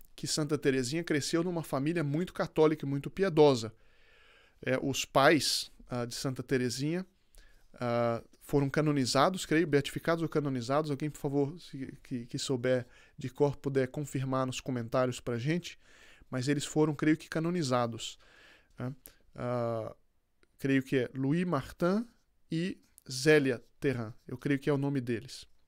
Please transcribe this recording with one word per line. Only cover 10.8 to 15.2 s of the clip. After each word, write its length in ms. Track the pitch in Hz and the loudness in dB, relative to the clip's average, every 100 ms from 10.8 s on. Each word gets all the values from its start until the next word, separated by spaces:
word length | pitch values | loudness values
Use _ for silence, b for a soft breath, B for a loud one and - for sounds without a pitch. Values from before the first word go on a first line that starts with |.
| 156 | 0
Alguém, 180 | 139 151 | -4 -6
por 100 | - | -6
favor, 400 | 147 143 143 170 | -2 0 0 -4
se, 380 | - 135 135 - | -14 -12 -12 -14
que, 220 | - 127 120 | -8 -8 -6
que 120 | 139 | -6
souber 480 | - 131 127 127 - b b b | -2 0 2 2 0 b b b
de 120 | 131 | -8
cor, 280 | - 143 131 | 2 2 2
puder 300 | 139 135 131 | -2 0 0
confirmar 580 | - 143 135 131 131 127 | -4 -6 -4 -2 0 -2
nos 140 | - | -4
comentários 600 | - 123 117 131 127 | -4 -4 0 0 0
pra 180 | 120 | -2